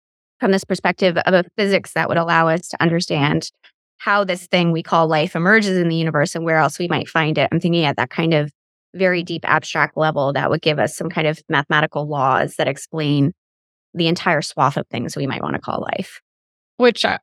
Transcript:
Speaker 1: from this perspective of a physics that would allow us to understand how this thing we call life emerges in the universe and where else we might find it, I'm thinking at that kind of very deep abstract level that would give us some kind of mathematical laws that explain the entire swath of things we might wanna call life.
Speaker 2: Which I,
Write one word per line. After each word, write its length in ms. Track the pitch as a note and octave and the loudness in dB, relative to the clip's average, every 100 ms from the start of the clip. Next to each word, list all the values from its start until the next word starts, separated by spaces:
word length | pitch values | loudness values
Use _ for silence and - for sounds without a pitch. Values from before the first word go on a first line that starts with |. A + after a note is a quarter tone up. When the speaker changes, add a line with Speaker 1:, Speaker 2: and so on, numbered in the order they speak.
| _ _ _ _ | _ _ _ _
Speaker 1:
from 100 | A3+ | 0
this 140 | F#3+ | 0
perspective 520 | - F#3 F3+ F3+ F#3 E3 | -2 -2 -2 2 2 2
of 140 | - | 2
a 120 | F#3 F#3 - | 2 2 -2
physics 360 | G3 F#3+ - | 0 0 0
that 160 | - D#3+ | -4 0
would 80 | E3+ | 0
allow 320 | E3 E3 E3 | 2 2 4
us 180 | E3+ - | 2 -2
to 140 | - | -2
understand 680 | E3 E3 - E3 C#3+ D#3+ - - _ _ _ _ | 0 0 0 0 2 0 -4 -12 _ _ _ _
how 260 | - G#3 | 0 0
this 240 | F#3+ F3+ - | 0 -4 0
thing 240 | F3+ E3+ | 2 2
we 100 | E3 | 0
call 240 | - E3 D#3+ | 0 2 4
life 300 | D#3 E3 E3+ | 2 0 0
emerges 420 | F3 A3 G#3 F#3 | 2 2 2 0
in 100 | E3+ | 0
the 60 | |
universe 400 | E3 D#3+ D3 C#3+ | 0 0 0 0
and 100 | E3 | -2
where 120 | E3 D#3+ | 0 2
else 240 | D3 - | 2 0
we 80 | E3+ | -2
might 200 | D3+ - | -2 0
find 300 | E3 D3+ D3+ | 0 0 0
it, 100 | C3+ | 0
I'm 80 | E3+ | 0
thinking 240 | F3 E3+ | 0 2
at 140 | D3+ - | 0 0
that 120 | B2+ | -4
kind 240 | - E3 | -2 2
of 160 | D#3 D3 - _ _ _ | 2 0 -8 _ _ _
very 300 | F3+ F#3 F3+ | -2 0 0
deep 260 | F3 E3 - | -4 -6 0
abstract 480 | D#3 - - D3 - | 0 0 -2 -2 0
level 360 | D#3 D3+ C#3 | 0 0 -2
that 180 | C#3 G2+ | 0 -2
would 120 | D#3+ | 0
give 180 | D#3 D3 | 0 0
us 160 | A#2 - | -2 -4
some 120 | E3 | -6
kind 200 | E3+ D3+ | -2 -2
of 120 | D#3+ - | -4 -2
mathematical 600 | D3 D3 D3+ D#3 D3 D3+ | -2 2 0 0 -2 -4
laws 480 | C#3+ C3 A#2 D3 - | -2 2 2 0 -2
that 100 | - | -4
explain 640 | C#3+ - D#3+ D3+ D3 C#3 - _ _ _ _ _ | -4 -8 -4 0 2 0 -2 _ _ _ _ _
the 140 | F3 E3 | -2 0
entire 340 | F3 F#3 D3+ | 0 2 0
swath 340 | - - C#3 - | -2 0 0 0
of 120 | - | -6
things 260 | A#2 - | -8 -8
we 140 | - C#3 | -6 -6
might 140 | - | -4
wanna 180 | - - | -6 -6
call 260 | - - - | -6 -6 -4
life. 260 | - - - _ _ _ _ _ - | -6 -8 -16 _ _ _ _ _ 0
Speaker 2:
Which 260 | B3 G#3+ | 2 2
I, 160 | G#3 - | -2 -2